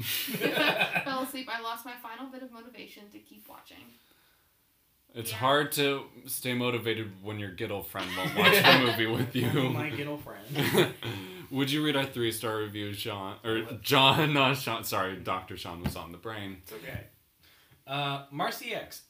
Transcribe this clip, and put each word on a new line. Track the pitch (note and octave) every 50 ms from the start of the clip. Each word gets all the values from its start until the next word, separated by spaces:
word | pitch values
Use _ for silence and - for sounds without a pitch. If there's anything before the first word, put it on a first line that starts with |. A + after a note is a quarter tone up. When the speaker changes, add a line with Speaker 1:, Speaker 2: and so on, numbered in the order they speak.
| A#2
Speaker 1:
<laughs> | - - - - - A3 - - D4 - - D#4 - - - F#3+ - - - -
Speaker 2:
fell | C#4 C4 C4 C4+
asleep, | C4 - C4 B3+ -
I | A3+ A#3
lost | A3+ A3+ A#3 A#3 -
my | C4 A#3+ A#3+ -
final | A3+ A#3 A#3 C4+
bit | C4 C4 B3+ C4
of | B3 A#3
motivation | A3+ A3+ A#3+ A3+ G#3+ - G3 - - G3+ G#3
to | G#3 -
keep | - - G#3 G#3 - -
watching." | - - - - E2 - A2+ A#2 A#2 _ _ _ _ _ _ _ _ _ _ _ _ _ _ _ _ _ _ _ _ _ _ _ -
Speaker 1:
It's | A#2+ A2 -
Speaker 2:
Yeah. | A2+ G2+
Speaker 1:
hard | B2+ C3+ C#3+ D3 D3+ C#3+ -
to | D3 C#3+ C#3+ C#3 C3+ A2+ - - B2 -
stay | C3+ - - - B2+ B2
motivated | B2 B2 B2 A#2+ A2+ G#2+ A#2 G#2+ A2 G#2+ G2+ F#2+ F#2+ G2
when | G#2 G#2+ G#2
your | G2+ G2
gittle | F2+ F2+ A2+ G#2 G2+ G2 F#2
friend | - - F#2+ F#2 F#2 F#2
won't | F#2 F#2 D3 -
watch | G3+ G#3 - G#3 G3+ -
the | - - C3
Speaker 3:
<laughs> | B2+
Speaker 1:
movie | A#2+ A2 A2 A2
with | A2 A2+ - C3 A#2+ -
you. | B2 A#2 A#2+ A2 D3 B2+ B2+
Speaker 3:
My | B2 A#2 D3+ D3+
gittle | - - D3 D3 D3 -
friend. | - - - - - - C#3 D3 C3+ B2 C#3 G#3 E3 B2+ - - - A2+ G#2 G2 F#2+
Speaker 1:
<laughs> | - - - - -
Would | C#3 C3 C#3 C3
you | C#3+ D3+ D3+
read | D3+ C#3
our | C#3 C3
three-star | - - B2 A#2 A2+ G#2+ - B2 A2+ A2 G#2+
review, | G#2+ G#2 G2+ G#2 G#2 G2+ G2+
Sean? | G#2+ - A#2 G#2 G2+ F#2+ G2 G#2 - -
Or | A2+ A2 A2+ -
Speaker 3:
What? | - A#2 - -
Speaker 1:
John, | - C#3 C3+ C3+ C3+ - - D#3 D3+ D3
not | C#3+ C3+ B2+ C#3 C3+
Sean. | - B2+ A2+ G#2 G2+
Sorry, | - A2+ G2+ F#2 F#2+ F#2+
Doctor | F2 E2 G2+ F#2 F#2 - - F#2+
Sean | F2 - F#2 E2+ E2+ F2
was | F2 -
on | F2+ E2 E2 F2
the | F2
brain. | - A2 A2 G#2+ G2+ F#2+ F#2+ F#2 -
Speaker 3:
It's | - A3
okay. | A3 - C3 C3 G#2+ G#2 - _ _ _ _ _ _ _ - _ _ _ _ - _ -
Uh, | C3 C3+ C#3+ C#3+ C#3 C#3 C#3 - -
Marcy | C#3+ D3+ F#3+ A3+ A3+ - B3 A#3 G#3
X | D#3 - - - - -